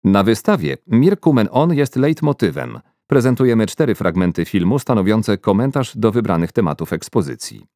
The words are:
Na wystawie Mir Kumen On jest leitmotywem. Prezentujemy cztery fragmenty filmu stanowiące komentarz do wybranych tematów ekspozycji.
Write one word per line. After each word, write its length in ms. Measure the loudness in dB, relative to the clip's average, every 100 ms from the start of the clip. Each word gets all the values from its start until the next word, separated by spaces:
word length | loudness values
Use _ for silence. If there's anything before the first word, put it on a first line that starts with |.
Na 180 | 2 2
wystawie 540 | 2 0 0 -2 -2 -8 -2
Mir 340 | 2 2 2
Kumen 280 | 2 2 2
On 240 | 0 0
jest 220 | 0 -2 0
leitmotywem. 840 | -2 0 -2 0 -2 -2 -10 -12 _ _ _
Prezentujemy 600 | 2 2 2 2 2 0
cztery 280 | -2 -2
fragmenty 500 | 0 -2 0 -2 -2
filmu 340 | -4 0 0 -2
stanowiące 600 | 0 0 2 0 0 -2
komentarz 580 | 0 0 0 -2 -6 -2
do 160 | 0
wybranych 400 | 0 0 -2 0
tematów 400 | -2 -2 -4 -6
ekspozycji. 760 | -8 -4 -4 -4 -8 -14 -18 -20